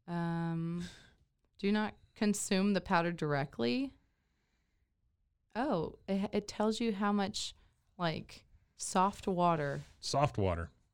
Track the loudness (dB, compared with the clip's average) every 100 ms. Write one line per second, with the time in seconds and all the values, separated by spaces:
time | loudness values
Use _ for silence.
0 | -8 -4 -2 -2 -2 -4 -4 -6 -8 -14
1 | -20 _ _ _ _ -6 -2 0 -2 -6
2 | -14 -2 0 0 0 2 4 2 2 2
3 | 2 0 0 0 -2 -2 0 0 -2 -8
4 | _ _ _ _ _ _ _ _ _ _
5 | _ _ _ _ _ -4 0 0 -2 -6
6 | -4 -2 0 -2 -2 0 0 2 0 0
7 | 2 2 0 -2 -8 -12 _ _ _ -4
8 | -2 -2 -8 -16 -20 -20 _ -12 -2 2
9 | 2 2 -2 2 4 2 0 -4 -10 -12
10 | -4 2 2 2 0 0 -4 -10 _